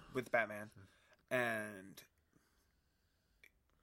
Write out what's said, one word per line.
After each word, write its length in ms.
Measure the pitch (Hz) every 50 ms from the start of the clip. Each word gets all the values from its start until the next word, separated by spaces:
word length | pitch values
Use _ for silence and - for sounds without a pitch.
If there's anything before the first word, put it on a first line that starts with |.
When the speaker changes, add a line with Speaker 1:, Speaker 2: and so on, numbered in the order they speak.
| - - -
Speaker 1:
with 180 | 131 117 -
Batman, 380 | - 117 110 104 104 104 107 107 -
Speaker 2:
Hmm. 600 | 98 95 - - - _ _ - _ _ - 131
Speaker 1:
and 680 | 127 120 120 113 107 107 107 104 92 95 98 - - - _ _ _ _ _ _ - _ _ _ _ _ _ _ _ _ _ _ _ _ _ _ _ _ _ _ _ - - _ _ _ _ _ _